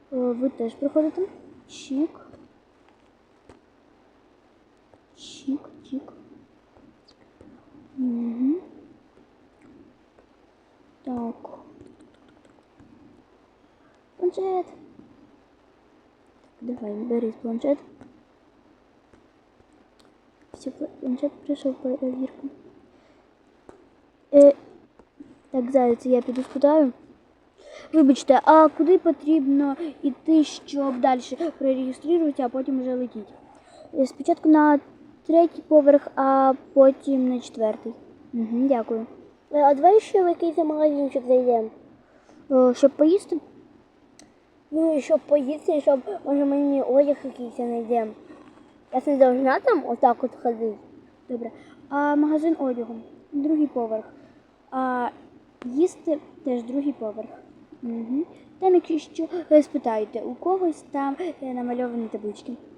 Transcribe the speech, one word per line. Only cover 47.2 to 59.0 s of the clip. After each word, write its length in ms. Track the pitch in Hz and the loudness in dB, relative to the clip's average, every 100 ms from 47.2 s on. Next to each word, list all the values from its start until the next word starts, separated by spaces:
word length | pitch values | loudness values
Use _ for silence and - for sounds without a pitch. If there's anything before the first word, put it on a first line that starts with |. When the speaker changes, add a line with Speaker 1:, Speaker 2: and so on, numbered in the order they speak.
Speaker 2:
якийсь 320 | 269 233 240 226 | -8 -14 -12 -8
знайдемо. 540 | 240 233 220 233 220 214 - - - - _ _ _ | -8 -6 -4 -4 -4 -8 -20 -20 -20 -20 _ _ _
Я 60 | 254 | -6
ж 100 | 302 | -2
не 60 | 277 | 4
должна 440 | 262 247 262 311 | 4 4 0 0
там 220 | 508 381 254 | 2 0 0
отак 380 | 240 254 233 | 2 2 2
от 60 | 247 - | -4 -6
ходити. 340 | 247 226 226 202 - - - _ - | -6 -4 -6 -8 -16 -20 -20 _ -12
Speaker 1:
Добре. 220 | 240 233 - - - - | -12 -12 -16 -20 -20 -8
А 280 | 285 294 294 | -4 0 2
магазин 400 | 302 311 320 330 | 2 0 0 -2
одягу? 360 | 269 240 226 226 233 - - | -2 -6 -8 -12 -18 -20 -10
Другий 340 | 294 285 311 294 | -4 -2 0 -2
поверх. 380 | 254 226 220 - - - _ _ _ _ | -2 -4 -6 -8 -20 -20 _ _ _ _
А 380 | 262 262 247 240 - - - _ _ | -6 -4 -4 -6 -8 -20 -20 _ _
їсти 540 | 254 254 359 - - 302 - - | -8 -2 -2 -2 -6 -6 -6 -12
теж 180 | - 247 | -8 -6
другий 300 | 233 269 285 | -6 -6 -6
поверх. 360 | 254 220 208 214 - - - _ - | -6 -10 -10 -14 -20 -20 -20 _ -16
Мгм. 420 | 240 233 226 262 349 - - - | -12 -10 -6 -6 -6 -12 -20 -4
Там, 160 | 381 | 0
якщо 240 | 359 - | 2 0
що, 300 | 320 | -6